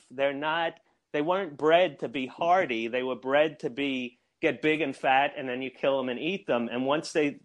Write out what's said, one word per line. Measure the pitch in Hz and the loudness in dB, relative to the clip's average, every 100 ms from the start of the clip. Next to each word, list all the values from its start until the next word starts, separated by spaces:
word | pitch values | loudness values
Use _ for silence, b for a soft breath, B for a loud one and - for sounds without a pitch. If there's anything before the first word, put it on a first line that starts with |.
| _ | _
They're | 131 139 | -2 -2
not, | 139 151 165 165 165 _ _ _ | 0 -2 -2 -2 -6 _ _ _
they | 151 | -2
weren't | 151 185 185 143 | 0 0 -2 0
bred | 151 165 180 135 | 4 6 4 0
to | 139 | -6
be | 139 127 | -6 -6
hardy. | - 170 185 160 113 113 | -2 2 2 2 -2 -2
They | 123 | -2
were | 131 120 | -2 -4
bred | 131 139 160 151 | 0 2 2 0
to | 151 | -8
be, | 123 139 131 123 - _ _ | -4 -4 -4 -6 -12 _ _
get | 160 120 | -2 0
big | 151 156 | 0 0
and | 147 131 | -2 -2
fat, | 147 131 147 147 | 2 4 2 -2
and | 131 | -6
then | 123 | -6
you | 131 | -8
kill | - 143 135 | -2 0 0
'em | 127 | -2
and | 117 | -4
eat | 156 190 - | -4 -6 -2
them. | 123 117 | -2 0
And | 123 131 | -4 0
once | 151 156 | -2 0
they, | 165 147 - | 0 0 -2